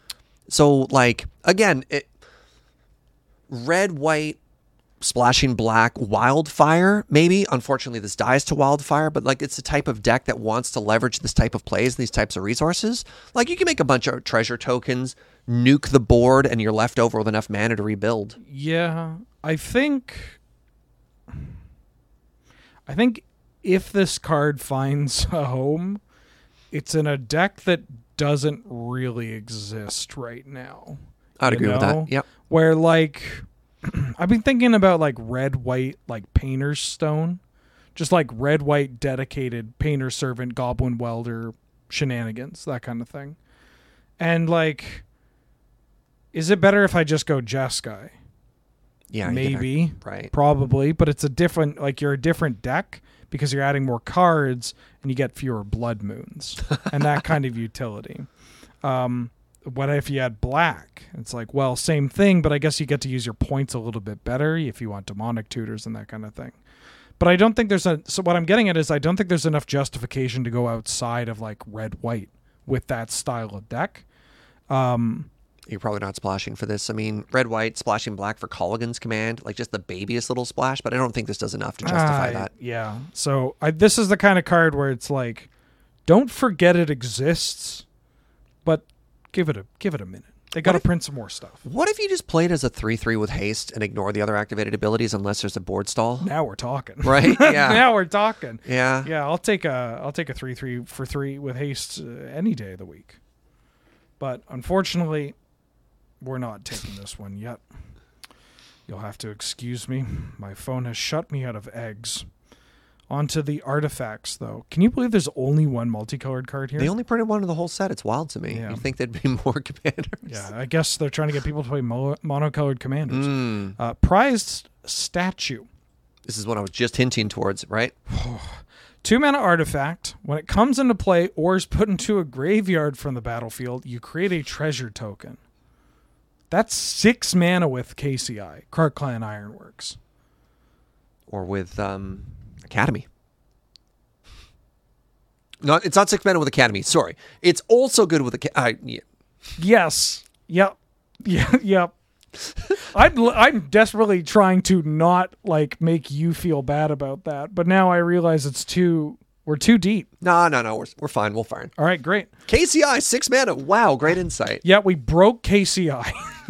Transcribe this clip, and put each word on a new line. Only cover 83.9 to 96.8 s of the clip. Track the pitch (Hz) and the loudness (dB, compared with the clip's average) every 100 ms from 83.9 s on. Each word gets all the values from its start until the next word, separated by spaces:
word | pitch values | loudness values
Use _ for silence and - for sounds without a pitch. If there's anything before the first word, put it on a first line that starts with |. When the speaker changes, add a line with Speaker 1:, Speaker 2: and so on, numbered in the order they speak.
| 233 | 4
Speaker 2:
is | 196 | 2
the | 196 | 4
kind | 202 185 | 6 4
of | - | 4
card | 170 165 | 4 4
where | 143 139 | 2 -2
it's | 123 - | -2 -4
like, | 139 120 110 - _ _ _ _ _ - | -4 -4 -8 -16 _ _ _ _ _ 6
don't | 190 262 | 6 6
forget | - 254 170 175 175 | 2 0 4 6 6
it | 160 | 4
exists, | 135 120 107 135 165 - - - - - _ _ _ _ _ _ _ | -2 -4 -2 0 0 -2 -8 -12 -14 -18 _ _ _ _ _ _ _
but | - 156 - _ _ _ _ | -2 -2 -2 _ _ _ _
give | - 160 | -4 -2
it | 110 | -4
a, | 98 - | -8 -8
give | 202 | -6
it | 151 | -4
a | 92 | -8
minute. | 92 - _ _ | -16 -20 _ _
They | 165 | -2
gotta | 175 175 | 2 2
Speaker 1:
What | |
if | - | 2
Speaker 2:
print | 170 | 0
some | - | -2
more | 139 104 | -10 -12
stuff. | - - - | -14 -18 -18
Speaker 1:
What | - 196 359 | -8 -2 0
if | 427 | 0
you | 415 | -2
just | 370 - | -4 -2
play | 160 175 | 0 2
it | |
as | 165 | 0
a | 123 | -2
three | - 110 113 | -4 -4 -4
three | 117 110 | -2 -2
with | 107 | -2
haste | - 101 110 - | -4 -4 -6 -8
and | 107 | -6
ignore | 104 104 98 | -6 -4 -4
the | 104 | -2
other | 104 104 | -2 -2
activated | 107 107 104 | -2 -4 -4
abilities | 107 107 110 113 | -2 0 0 0
unless | 101 101 104 | -2 -4 -4
there's | 101 95 | -6 -6
a | |
board | 90 95 104 | -6 -6 -4
stall? | - 113 127 180 | -2 -2 -2 -4
Speaker 2:
Now | 151 | -4
we're | 139 98 | -4 -6
talking. | 123 135 | -8 -8